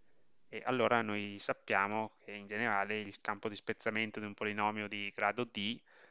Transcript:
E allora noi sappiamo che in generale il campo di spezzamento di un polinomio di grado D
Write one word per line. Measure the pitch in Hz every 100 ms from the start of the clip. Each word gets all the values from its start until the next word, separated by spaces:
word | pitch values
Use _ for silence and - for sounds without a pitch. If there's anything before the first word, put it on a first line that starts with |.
| - - - - -
E | 113
allora | 120 127 113 120
noi | 110 104 101 101
sappiamo | - - - 101 101 110 107 -
che | -
in | 104 101
generale | 107 117 101 98 107
il | 101 -
campo | - 104 113
di | 101
spezzamento | - 107 117 110 107 110
di | 107
un | 101
polinomio | 107 104 107 107 104
di | 104 101
grado | - 101 107
D | 120 104 104 - - - -